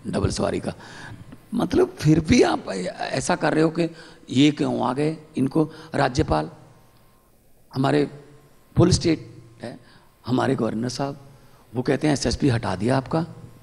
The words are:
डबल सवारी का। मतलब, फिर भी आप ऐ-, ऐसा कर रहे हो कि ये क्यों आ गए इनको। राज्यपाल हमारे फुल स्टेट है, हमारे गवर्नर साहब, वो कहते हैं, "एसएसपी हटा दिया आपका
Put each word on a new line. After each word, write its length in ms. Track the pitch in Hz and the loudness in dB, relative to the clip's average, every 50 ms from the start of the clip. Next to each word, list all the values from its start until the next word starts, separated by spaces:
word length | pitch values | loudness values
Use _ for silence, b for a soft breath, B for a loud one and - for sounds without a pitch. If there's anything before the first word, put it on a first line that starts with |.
| - | -10
डबल 220 | - - 104 95 98 | -6 -2 0 0 0
सवारी 300 | - - - 92 90 90 | 0 -2 -2 -2 -2 -4
का। 140 | - - - B B B B B B B B B - - - - - - - | -4 -6 -8 B B B B B B B B B -18 -18 -20 -20 -14 -6 -4
मतलब, 420 | - 175 175 - - 370 370 - - | -4 -2 0 2 2 2 2 -2 0
फिर 200 | - 147 156 160 | 2 4 4 4
भी 220 | 160 - 247 247 | 4 4 4 4
आप 280 | - - - - - - | 4 4 2 -2 -4 -6
ऐ-, 160 | - - - | -8 -6 -6
ऐसा 480 | - - - - - - 131 131 - 180 | -8 -6 -6 -6 -4 -4 -2 -2 -2 0
कर 180 | - 160 151 147 | 0 0 2 2
रहे 100 | 151 160 | 4 2
हो 60 | 165 | 2
कि 200 | 160 170 170 165 165 B B B B B - - | 2 0 -2 -2 -4 B B B B B -12 -2
ये 220 | 123 127 143 151 | 4 4 6 6
क्यों 300 | 147 147 147 127 123 120 | 4 2 0 -2 0 0
आ 120 | 117 123 127 | 0 0 0
गए 240 | 139 151 156 160 - - - - | 0 0 0 -2 -4 -10 -8 -4
इनको। 340 | 127 131 135 - 156 156 151 B B B B - | -2 -2 0 2 2 0 0 B B B B -2
राज्यपाल 540 | 131 139 131 123 156 151 147 156 156 156 170 - - - - - - - _ _ _ - _ _ _ _ _ _ _ _ _ - _ _ _ - | 0 0 2 2 0 0 2 0 0 -2 -4 -10 -18 -20 -20 -20 -20 -20 _ _ _ -20 _ _ _ _ _ _ _ _ _ -20 _ _ _ -4
हमारे 320 | 135 135 135 143 147 143 - - - - - - - - - - - _ _ - | 0 0 2 2 2 2 0 -4 -12 -20 -20 -20 -20 -20 -20 -20 -20 _ _ 2
फुल 140 | - 175 180 | 4 4 4
स्टेट 520 | 175 - - 170 160 - - - - - - - - - | 4 2 2 0 0 0 -4 -10 -20 -20 -20 -20 -18 -14
है, 180 | 110 117 151 - b b b b b b b _ - | -14 -14 -14 -16 b b b b b b b _ -4
हमारे 300 | 113 123 127 117 120 135 | -2 0 0 2 2 2
गवर्नर 340 | 131 117 110 104 107 120 127 | 0 0 0 -2 -2 -4 -4
साहब, 320 | 120 - 139 139 143 - - - b b b b b b b - 104 | -4 -4 -6 -6 -8 -10 -16 -20 b b b b b b b -8 -8
वो 60 | 120 | -4
कहते 260 | 123 - 135 127 - | 0 0 0 2 2
हैं, 60 | 151 143 | 0 0
"एसएसपी 360 | 123 - 127 113 - - 139 | 2 0 -2 0 0 2 2
हटा 260 | 117 120 113 98 95 | 2 0 0 -2 -4
दिया 220 | 90 101 120 131 | -2 0 2 2
आपका 280 | 135 131 - - 160 170 - - - - - - - | 0 0 0 -2 -2 -2 -4 -8 -14 -20 -20 -20 -20